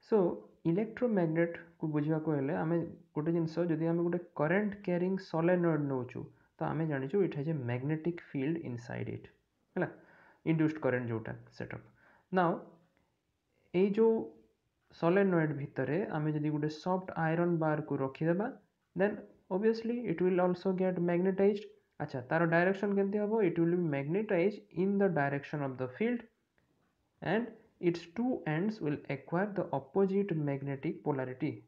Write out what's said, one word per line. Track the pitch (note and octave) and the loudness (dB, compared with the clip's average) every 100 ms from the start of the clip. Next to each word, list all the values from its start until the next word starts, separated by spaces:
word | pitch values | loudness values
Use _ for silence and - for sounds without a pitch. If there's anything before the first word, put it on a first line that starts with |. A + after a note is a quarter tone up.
| - | 2
So | A3 F3 - - _ E3 | 2 2 0 -10 _ 0
ଇଲେକ୍ଟ୍ରୋମ୍ୟାଗ୍ନେଟ୍କୁ | E3+ A3 - B3 G#3 E3 D#3+ E3+ E3+ - _ D#3+ | 0 0 -2 0 2 2 2 0 -2 -16 _ -4
ବୁଝିବାକୁ | D3+ D3 D#3+ D#3 D3 | -2 0 0 0 -2
ହେଲେ | C3+ F3+ | 0 -2
ଆମେ | D#3+ E3+ E3+ - - - | 0 0 -2 -10 -10 -4
ଗୋଟେ | D#3+ E3+ | 0 0
ଜିନିଷ, | E3 E3 F3 | 0 0 -2
ଯଦି | D#3 E3 | 0 0
ଆମେ | E3+ E3+ | 0 0
ଗୋଟେ | F3 - - | -2 -6 -2
କରେଣ୍ଟ | D3 F#3 G#3+ G3 - | 2 2 0 -4 -2
କ୍ୟାରିଂ | F3 F3+ F#3+ - | 0 0 -2 -2
ସୋଲେନଏଡ୍ | D#3+ E3 F3+ E3+ D#3 C#3+ | 2 4 4 4 2 0
ନେଉଛୁ, | C3 A#2+ B2 - - _ _ | -2 -4 -8 -12 -16 _ _
ତ | D#3 | -4
ଆମେ | C#3+ D#3+ | -2 -2
ଜାଣିଛୁ | C#3 C3+ G3+ E3+ | -2 -2 0 0
it | D3 | 0
has | C#3+ | -4
a | D#3 A#2+ | -2 -2
magnetic | B2 C3+ D#3 D#3+ E3+ - | -2 -2 -2 -2 -6 -6
field | C#3+ C3+ E3 B2+ | -4 -2 -2 -6
inside | A#2+ A#2+ A#2+ A2+ A2+ | -8 -8 -8 -6 -8
it, | - _ _ _ _ - | -12 _ _ _ _ -4
ହେଲା, | E3 - - - - _ D#3+ | -4 -6 -20 -20 -20 _ -2
ଇଣ୍ଡ୍ୟୁସ୍ଡ | D#3+ D#3 D3+ C3 | 2 2 0 0
କରେଣ୍ଟ | B2 A#2+ | 0 -2
ଯେଉଁଟା, | A2+ A2 - - - | -6 -6 -12 -14 -12
ସେଟଅପ୍। | A#2+ - - _ _ _ _ | -10 -10 -14 _ _ _ _
ନାଓ | F#3 E3+ G#3+ - - _ _ _ _ _ _ _ _ _ | 0 2 0 -8 -20 _ _ _ _ _ _ _ _ _
ଏଇ | F3 G3+ G3+ | 2 2 6
ଯେଉଁ | A3+ A3+ A3 - _ _ _ _ _ - | 4 4 -2 -12 _ _ _ _ _ 0
ସୋଲେନଏଡ୍ | E3 F#3 G3 F3 D#3 C#3 | 2 4 4 4 2 0
ଭିତରେ | C#3 - B2+ D3+ G#3+ D#3 | -6 -4 -2 -2 -2 -2
ଆମେ | D3+ | -2
ଯଦି | D3+ D3+ D3+ | 0 -2 0
ଗୋଟେ | D3+ D3+ | -2 -4
ସଫ୍ଟ | - F#3 F#3 - D#3+ | -2 -2 -4 -2 0
ଆଇରନ୍ | E3 F3 E3+ D#3+ | 2 2 2 2
ବାରକୁ | D3+ D3+ C#3+ C3+ | 0 -2 -2 -2
ରଖିଦେବା, | - D#3+ F3 A#3 - _ _ _ - | -2 0 0 -2 -6 _ _ _ -2
then | G3+ G#3+ - - _ | 0 -2 -12 -20 _
obviously | F#3+ A3 A3+ A3+ A#3+ A#3 E3 | 0 2 2 -2 -4 -2 0
it | F#3 | 2
will | F#3 F3+ | 4 2
also | F3+ G3 F#3 | 2 0 0
get | F#3 F3+ F3 | 0 2 2
magnetized। | F3 F#3+ F#3+ G3 G#3+ - - _ _ | 2 2 4 4 2 -6 -20 _ _
ଆଚ୍ଛା, | - C3+ A#2 | -8 -8 -2
ତାର | D#3 E3+ | 2 4
ଡାଇରେକ୍ସନ୍ | E3 F3+ G3 G#3 G3+ | 6 4 2 0 2
କେମିତି | G3 G#3 | 2 0
ହେବ? | G#3 A3+ G3 | 0 2 2
It | E3 | 4
will | E3 | 2
be | F3 E3+ C#3 | 2 0 0
magnetized | C#3 F3+ G#3+ F#3+ F#3 G#3+ - - | 0 -2 0 2 2 0 -12 -2
in | F#3+ G3+ | 0 4
the | G3 D#3+ | 2 2
direction | C#3 C#3 C#3+ D3+ C#3 | 0 0 -4 -4 -4
of | B2+ | -4
the | B2+ - | -6 -2
field | A3 A#3+ - _ _ _ _ _ _ _ _ _ | -2 -2 -6 _ _ _ _ _ _ _ _ _
and | - G3+ A#3+ - _ _ F3 | -2 -2 -2 -12 _ _ -2
its | E3+ - - | 0 -6 -4
two | B3 B3+ - | -2 -2 -2
ends | D3+ G3+ G#3+ D#3+ | 0 0 -2 -4
will | D3 - C#3 | -4 -4 -8
acquire | - E3+ G#3 G3 | -4 -2 -2 -4
the | - C#3 | -4 -4
opposite | - - G3 F#3+ G3+ D#3+ D3 | -4 0 2 2 0 -2 -2
magnetic | C#3 C#3 C#3 C#3+ - D#3 | -4 -4 -6 -6 -6 -4
polarity। | C3+ B2+ B2+ D#3 A2 | -4 -4 -4 -4 -6